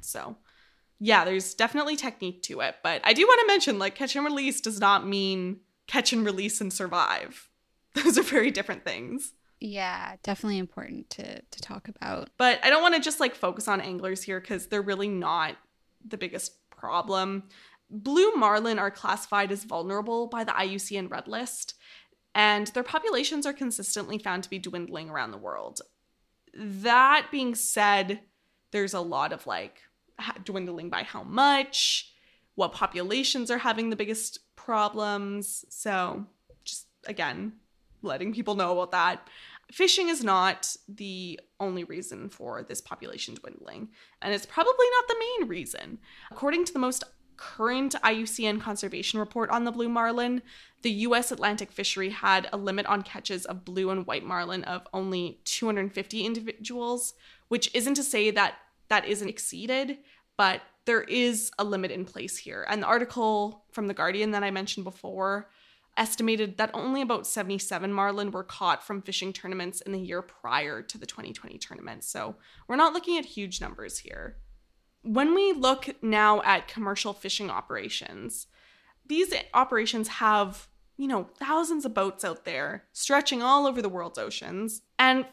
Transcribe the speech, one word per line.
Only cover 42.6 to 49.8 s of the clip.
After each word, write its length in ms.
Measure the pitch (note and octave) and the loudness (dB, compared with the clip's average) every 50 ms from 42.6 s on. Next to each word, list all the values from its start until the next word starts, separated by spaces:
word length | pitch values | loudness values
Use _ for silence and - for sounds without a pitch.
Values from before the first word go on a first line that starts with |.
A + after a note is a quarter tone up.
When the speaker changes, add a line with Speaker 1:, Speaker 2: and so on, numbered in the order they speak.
| A2+ | -10
Speaker 1:
this 180 | - G#2+ - | -10 -10 -12
population 540 | - - - - - - - - - - - | -10 -12 -14 -14 -12 -12 -10 -10 -10 -12 -12
dwindling, 560 | - - - - - - - - F2+ G#3+ A3 _ - - _ _ - - | -14 -16 -16 -18 -18 -18 -16 -14 -14 -14 -14 _ -20 -20 _ _ -10 -6
and 100 | G3+ G#3 | -4 -4
it's 140 | G3+ G#3 | -4 -6
probably 400 | - - D#4+ F4 A#4+ - - B4 B4 B4 | -4 0 2 4 4 6 6 6 6 6
not 160 | B4 B4 B4 | 4 2 2
the 120 | A#4 A4+ | 0 -2
main 280 | A4+ A#4 B4+ A4+ D#4+ A3+ | -2 -4 -2 -2 -2 -4
reason. 480 | F3 F3+ C#3+ - - - - - - - - - - - - - | -4 -6 -8 -8 -10 -12 -12 -12 -14 -16 -16 -20 -20 -20 -20 -18
According 340 | A3 - C4+ C#4+ D#4 E4+ F4+ | -10 -4 0 0 2 2 2
to 80 | E4+ - | 0 0
the 60 | C4+ | 0
most 260 | B3+ B3+ B3+ - - - _ _ _ _ _ - | 0 0 0 -2 -6 -10 _ _ _ _ _ -18
current 560 | - - - - A3 A#3+ B3 C4 C4+ C4+ - - - | -16 -14 -6 -2 0 0 2 2 0 0 0 4 4
I 80 | A3 A3 | 4 4
U 140 | A3 A3+ | 4 -2
C 200 | A3 - - A3+ | -4 -4 -2 0
N 140 | G#3+ G3+ G#3+ | 0 0 0
conservation 580 | - A3+ G3+ G3+ - F#3+ F#3 - F#3+ - - G#3+ | -2 -4 -6 -4 -6 -6 -6 -4 -4 -2 -2 -2
report 320 | G#3+ G#3+ - A#3+ A3 - | -2 -2 -2 -2 0 2
on 140 | - A#3+ A#3+ | 2 0 0
the 80 | A#3+ A#3 | 0 -2
blue 160 | A#3+ | -2